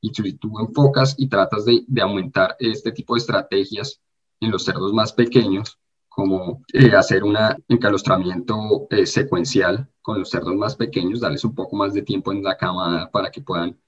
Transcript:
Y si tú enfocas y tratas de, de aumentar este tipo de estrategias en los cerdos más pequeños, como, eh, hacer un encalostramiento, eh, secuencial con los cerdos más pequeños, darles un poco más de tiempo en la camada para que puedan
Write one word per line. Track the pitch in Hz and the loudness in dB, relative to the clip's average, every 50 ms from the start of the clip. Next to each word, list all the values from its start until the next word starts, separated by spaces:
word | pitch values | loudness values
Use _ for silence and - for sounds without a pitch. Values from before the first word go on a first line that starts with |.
Y | - 107 | -8 -8
si | 110 - 104 95 - | -6 -4 -6 -6 -6
tú | - - 107 107 107 | -8 -10 -10 -6 -6
enfocas | 113 113 - - 143 139 139 135 135 135 - - | -8 -4 2 4 4 4 6 4 2 0 0 -2
y | - 135 | -2 0
tratas | - 101 95 - - 104 104 | 4 2 2 2 2 -2 2
de, | 117 120 117 120 - | 4 4 4 2 0
de | 135 113 | -2 0
aumentar | 98 95 101 98 92 87 - 98 95 92 - _ | 0 0 0 -2 -4 -2 0 0 0 0 0 _
este | 127 113 107 104 - 113 | -4 -4 -4 -2 -6 -8
tipo | 110 - - - 120 | -8 -8 -6 -2 -2
de | 120 | -2
estrategias | 117 - 117 95 92 - - 98 98 - 113 101 - 139 - _ _ _ _ _ _ _ _ _ | -2 0 -2 -2 -2 0 0 -2 0 -2 -6 -10 -10 -10 -12 _ _ _ _ _ _ _ _ _
en | 110 113 | -4 -2
los | 101 92 - | -2 -2 -2
cerdos | - 92 87 92 98 | -4 -4 -2 -2 -2
más | 104 110 107 - - | 0 0 -2 -2 2
pequeños, | - 120 117 120 123 113 101 95 98 110 - - _ _ _ _ _ _ _ | 2 2 4 6 4 4 4 0 -2 -4 -8 -12 _ _ _ _ _ _ _
como, | _ - 101 98 95 95 92 87 - - - _ - | _ -2 0 0 0 0 -2 -6 -8 -10 -14 _ 6
eh, | - 139 117 104 | 8 8 8 8
hacer | 95 92 - 107 95 104 | 6 4 4 2 2 2
un | 104 104 107 110 110 - - - _ | 2 2 2 2 0 0 -2 0 _
encalostramiento, | 120 117 - 104 101 95 - - 98 92 92 90 90 87 85 - 110 107 107 107 104 82 - - | 0 2 2 2 0 0 2 0 0 0 0 -4 -4 -6 -4 -4 -4 -4 0 0 0 0 0 -2
eh, | - 104 95 | 2 2 2
secuencial | 87 - 113 - - - 87 82 - - 104 92 90 95 107 135 - _ _ | 2 2 -2 0 0 0 -2 -2 0 2 2 2 2 0 -2 -6 -8 _ _
con | _ - 107 101 | _ -6 -6 -6
los | 92 - | -6 -6
cerdos | - 87 85 87 95 | -6 -6 -4 -2 -2
más | 101 104 110 - | -2 -2 -4 -4
pequeños, | - 113 - - - 87 90 104 120 | -4 -6 -4 -2 -2 -2 -2 -2 -2
darles | 120 87 73 - - | -4 -4 -4 -2 -4
un | 113 - | -6 -4
poco | - 95 - - | -4 -8 -6 -4
más | 101 101 101 98 | -2 -2 -2 -2
de | 101 | -4
tiempo | 98 - 104 95 92 98 | -4 -2 -4 -4 -4 -4
en | 98 101 98 | -6 -4 -4
la | 98 92 - | -4 -4 -4
camada | - 90 92 90 92 85 87 82 78 - | -4 -4 -4 -4 -4 -2 -4 -4 -6 -4
para | _ 101 92 - | _ -4 -4 -4
que | - - | -8 -12
puedan | 71 - 92 85 82 90 90 _ _ | -10 -6 -6 -4 -4 -6 -8 _ _